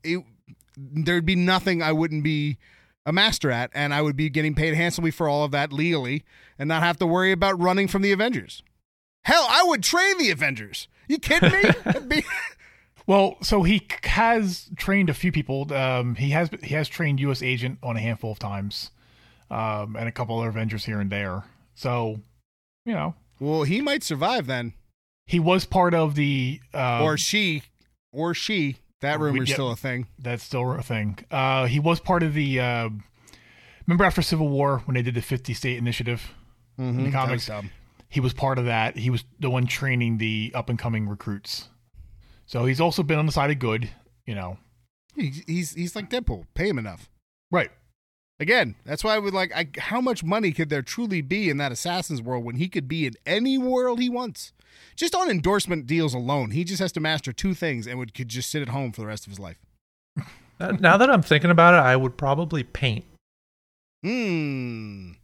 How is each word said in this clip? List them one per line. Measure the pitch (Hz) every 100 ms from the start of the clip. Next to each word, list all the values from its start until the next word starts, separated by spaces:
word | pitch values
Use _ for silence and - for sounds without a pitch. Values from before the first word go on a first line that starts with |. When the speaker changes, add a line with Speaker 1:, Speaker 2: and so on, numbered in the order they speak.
Speaker 1:
it, | 160 180 - _ _ - _ -
there'd | 135 147 160 175 165
be | 180
nothing | 180 185 190 170
I | 156
wouldn't | 156 165 156
be | 151 151 147 143 _ _ _ _ -
a |
master | 175 214 - 143
at, | 120 123
and | 139 147
I | 143
would | 151 135
be | 156
getting | 147 156
paid | 143 160
handsomely | 156 170 165 165
for | - 160
all | 147
of | 147
that | 143 147
legally | 139 165 160 123 139 _ - - -
and | 147
not | 160
have | 175 160
to | 175
worry | 175 185
about | 185 196 185
running | 175 190 196
from | 196
the | 196
Avengers. | 196 226 196 92 - _ _ _ _ _ _ -
Hell, | 330 254
I | 262
would | 359 277
train | - 349 381 381
the | 254
Avengers. | 151 143 120 104 - - _ -
You | 302
kidding | - 330 170
me? | 381
Speaker 2:
<laughs> | 403 - -
Speaker 1:
That'd | - 254
be | 294 - - - - - _ _ _ -
Speaker 3:
Well, | 196 190 -
so | - 208
he | 170 208
c-, | - - -
has | - 226 233 196 175 - 175
trained | - 196 180
a |
few | 135 180
people. | 151 143 135 143
Um, | 139 131 123 123 107
he | 135
has, | 156 170 -
he | - 147
has | 151
trained | - 160 135
U | 143
S | 127
Agent | 127 127 127 -
on | 123 113
a |
handful | 117 110 113
of | 104
times, | 104 101 101 - - _ _ _ _ _ _
um, | 110 110 107 104 110
and | 113
a |
couple | - 113 113
other | 113
Avengers | 110 113 107
here | - 107
and | 101
there. | 101 98 92 - _ _ -
So, | 131 120 113 107 - _ _ _ _ _ -
you |
know. | 202 151 - _ _
Speaker 1:
Well, | 139 156
he | 143 202
might | 294 277
survive | - 147 170 247 131
then. | 127 120 - _ _ _ _ -
Speaker 3:
He | 175
was | 165 185 -
part | 190 175
of | 170 156 147
the, | 143 139 127 147 -
um, | 147 127 117
Speaker 1:
Or | 156 151
she, | - 208 196 151 - _ _ _ _
or | 131 165
she. | 170 - 208 143 127 _ _
That | 143 151
Speaker 3:
We | 151
Speaker 1:
rumor's | 131 127
Speaker 3:
get |
Speaker 1:
still | 135 131
a | 117
thing. | 135 123 120 -
Speaker 3:
That's | 123 120
still | - 131 123
a | 123
thing. | 123 113 104 92 -
Uh, | 147 131 131 123
he | 143
was | 156 170
part | - 175
of | 160
the, | 147 139 131
uh, | 123 120 113 107 - _ - - _ - - - -
remember | 170 190
after | 170
Civil | 156 160 151
War | 139 139 131 -
when | 127
they |
did | 123
the | 120
fifty | - 131 127
state | 113 131 123
initiative | 120 117 120 120 - - - _ _ -
Speaker 1:
Mm-hmm. | 127 123
Speaker 3:
in | 135
the |
Speaker 1:
That | 135 131
was | 123 -
Speaker 3:
comics? |
Speaker 1:
dumb. | 104 101 - - _ _
Speaker 3:
He | 143
was | 123
part | 120 135 131
of | 120
that. | 113 113 117
He | 117
was | 123 - _
the | 135
one | 127 127
training | - 135 123 117 113
the | 110 110 113 123
up-and-coming | 117 120 123 113 104
recruits. | 101 - 101 - - - _ _ - - - - - -
So | 123 127
he's | 131
also | 165 175
been | 151 151
on | 156
the |
side | 156 143
of | 143
good, | 120 110 113 - _ _ -
you |
know. | 104 90 92 _ _ _ _ _ 294
Speaker 1:
He's, | 165 139 -
he's, | 170 165 147
he's | 175 214
like | 196
Deadpool. | 247 240 104 80 -
Pay | 190
him | 143
enough. | 107 85 - _ _ _ _
Speaker 3:
Right. | 175 131 _ _ _ _ _ _ _
Speaker 1:
Again, | 151 240 139 - -
that's | 151
why | 220 214
I |
would | 202
like, | 190 185 156
I, | 160 143
how | - 226
much | 254 226
money | 165 208 202
could | 156 156
there | 147
truly | 131 - 233 185
be | 139 196 190
in | 139
that | 143
assassin's | 117 175 175 - 139
world | 113 127 117
when | 123
he | 180
could | 180 131
be | 165 139
in | 117 -
any | 196 254 269
world | 254 254 254 240
he | 247
wants? | 240 240 - - _ _ - - -
Just | 330 359
on | 370
endorsement | 185 170 202 180 170 123
deals | 165 156
alone, | 123 120 143 117
he | 123
just | 175 185
has | 185
to | -
master | 156 156 -
two | 117 196 180
things | 165 123 110
and | 123
would, | 120
could | - 120
just | 120 123
sit | 156
at | 135
home | 135 131
for | 104
the | 107
rest | 107 -
of |
his | 101
life. | 98 82 _ _ _ _ _ - - - _ _
Speaker 2:
Uh, | 175 -
now | - 196
that | 254
I'm | 233
thinking | - 151 170
about | 170 170
it, | 175
I | 131 131
would | 131 -
probably | 139 143 165 156
paint. | 123 - 127 107 - _ _ _ _ _ _ _ _ _
Speaker 1:
Hmm. | 180 247 220 170 147 135 123 113 107 98 92 -